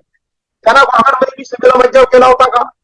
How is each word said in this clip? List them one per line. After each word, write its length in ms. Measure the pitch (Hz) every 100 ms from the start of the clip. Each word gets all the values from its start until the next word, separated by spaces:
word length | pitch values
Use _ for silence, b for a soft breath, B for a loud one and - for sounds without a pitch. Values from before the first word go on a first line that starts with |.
| - _ _ _ _ _
त्यांना 180 | - 247
वाघाडमध्ये 520 | 285 - - 269 262 -
मी 60 |
सभेला 340 | 269 240 247 254
मज्जाव 260 | 247 254
केला 220 | 254 254 254
होता 220 | 254 254
का? 140 | 240 247 -